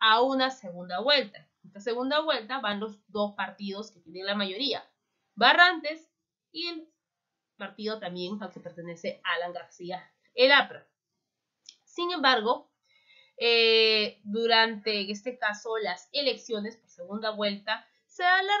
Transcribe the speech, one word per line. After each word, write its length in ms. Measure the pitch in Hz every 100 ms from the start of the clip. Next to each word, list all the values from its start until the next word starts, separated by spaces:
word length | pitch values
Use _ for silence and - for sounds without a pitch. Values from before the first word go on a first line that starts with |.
a 200 | 220 226
una 300 | 262 269 262
segunda 500 | 254 185 175 180 180
vuelta. 480 | 240 285 208 - - _
Esta 160 | - 208
segunda 400 | 202 240 262 302
vuelta 400 | 311 254 214 214
van 200 | 214 208
los 180 | 220 208 _
dos 260 | 208 208
partidos 560 | 208 190 - 202 196 214
que 100 | -
tienen 260 | 165 180 196
la 80 |
mayoría, 500 | 208 196 190 277 196 - _ _ _ _
Barrantes 760 | - 285 302 359 330 294 320 _ _ _ _ _
y 160 | 320 339
el 220 | 320 320 _ _ _ _ _ _ _
partido 420 | 196 - 214 214
también 440 | 180 180 180 208
al 100 | 185
que 80 | -
pertenece 640 | 170 170 170 170 - -
Alan 300 | 185 170 175
García, 580 | 175 170 - 180 - - _ _
el 180 | - 262
apra. 340 | 277 - - - _ _ _ _ _ _ _ - - _
Sin 240 | - 349
embargo, 600 | 349 269 254 214 294 - _ _ _ _ _ _ -
eh, 840 | 233 233 226 226 220 214 208 -
durante, 760 | 208 220 233 226 226 214 220 208
en 100 | 196
este 280 | 208 254 247
caso, 380 | 214 208 233 220
las 300 | 196 180 -
elecciones 640 | 285 269 220 - 214 214 -
por 140 | _
segunda 400 | - 175 208 220
vuelta, 540 | 208 208 202 214 226 - _ _
se 160 | -
da 200 | 359 370
la 180 | 381 415